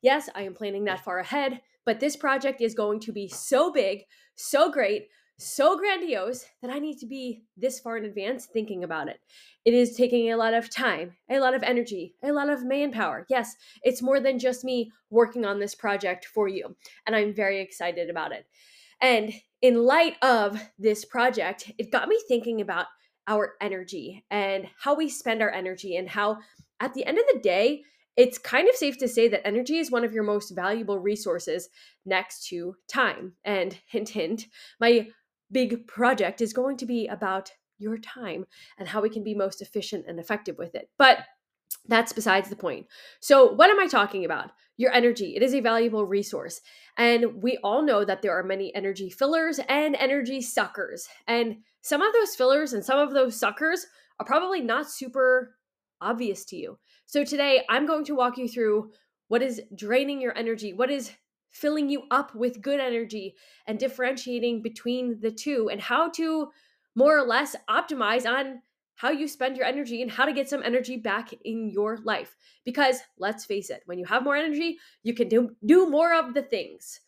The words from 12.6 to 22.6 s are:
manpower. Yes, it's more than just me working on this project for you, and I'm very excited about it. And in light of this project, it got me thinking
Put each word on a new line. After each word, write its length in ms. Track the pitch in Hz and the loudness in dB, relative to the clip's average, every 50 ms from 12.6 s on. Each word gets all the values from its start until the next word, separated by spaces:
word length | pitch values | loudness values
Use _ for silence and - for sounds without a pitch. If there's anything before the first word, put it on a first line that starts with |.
| 247 | -2
manpower. 600 | 247 269 285 285 285 240 220 208 160 113 110 - _ | -2 0 0 0 -2 -2 -2 -2 -2 -4 -6 -4 _
Yes, 240 | 262 254 226 226 - _ - - - - - | 0 0 0 -4 -10 _ -20 -20 -20 0 0
it's 180 | 240 247 247 | 0 0 2
more 160 | 240 254 269 277 | 0 2 2 4
than 220 | 233 269 262 247 | 4 2 0 2
just 240 | 254 254 254 247 - | 0 -2 -2 -2 -4
me 260 | 262 254 247 226 220 _ _ _ _ | -4 -2 -2 -2 -4 _ _ _ _
working 340 | 214 226 233 220 233 247 226 | 4 4 4 4 2 -4 -2
on 160 | 196 202 202 | -2 -2 -2
this 160 | 202 208 - | -4 -6 -8
project 480 | - - 214 202 196 202 185 180 180 - | -6 -4 -2 -2 0 -2 -4 -4 -4 -8
for 240 | - _ 220 208 196 | -8 _ -2 -2 0
you, 260 | 190 185 - - - _ _ - - - _ | -2 -6 -8 -10 -14 _ _ -20 -20 -12 _
and 80 | - 220 | -2 0
I'm 180 | 214 208 208 | 0 0 0
very 280 | 208 208 208 196 196 196 | 0 -2 0 0 0 -2
excited 500 | 190 190 - - 175 175 175 175 170 165 | -4 -8 -8 -6 -6 -6 -4 -4 -6 -6
about 220 | 175 165 156 147 | -4 -6 -6 -6
it. 140 | 127 - - _ _ _ _ _ _ _ _ _ _ _ | -8 -12 -14 _ _ _ _ _ _ _ _ _ _ _
And 320 | - 262 247 220 214 214 214 - _ _ _ _ | 2 4 4 4 0 -2 -8 -12 _ _ _ _
in 220 | - 254 240 233 233 | 6 6 6 8 6
light 300 | 247 277 320 339 330 330 - | 6 6 6 4 2 2 2
of 400 | - 262 247 226 208 202 208 214 - - _ _ | 4 4 4 4 4 0 -2 -6 -12 -12 _ _
this 260 | 190 220 214 214 - | 0 0 0 0 -6
project, 680 | - - 247 240 254 247 220 165 175 208 - - - 214 - | -8 -2 2 2 2 2 0 -4 -4 -4 -8 -14 -18 -10 -10
it 120 | 226 - | -6 -2
got 160 | - 254 - | -2 -2 0
me 120 | - 427 466 440 - | 2 0 0 2 0
thinking 320 | 254 240 226 233 233 220 | -2 0 0 -4 -4 -4